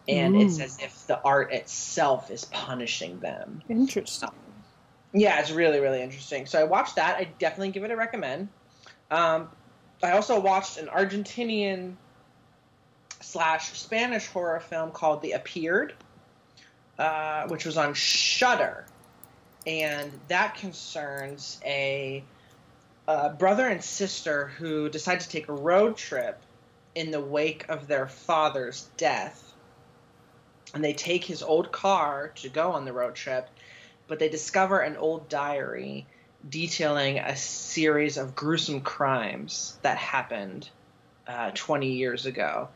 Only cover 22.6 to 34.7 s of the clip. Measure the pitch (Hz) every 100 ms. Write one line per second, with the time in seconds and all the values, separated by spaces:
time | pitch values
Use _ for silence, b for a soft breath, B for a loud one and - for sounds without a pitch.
22.6 | - _ _ _ - 151 147 147 185 208
23.6 | 254 180 - - 190 - 165 147 143 147
24.6 | 165 156 151 151 180 180 - 160 151 143
25.6 | 156 185 226 220 - 131 117 - - -
26.6 | _ _ _ 165 160 151 139 147 156 156
27.6 | - 156 143 139 135 - - 160 151 135
28.6 | 120 127 - - 156 113 - - - -
29.6 | - - - - _ _ _ _ _ _
30.6 | - 151 151 151 170 180 180 147 156 160
31.6 | - - 196 185 147 139 151 - 135 147
32.6 | 175 156 135 123 123 - 139 127 127 -
33.6 | b b b b - 156 156 156 - 196
34.6 | 190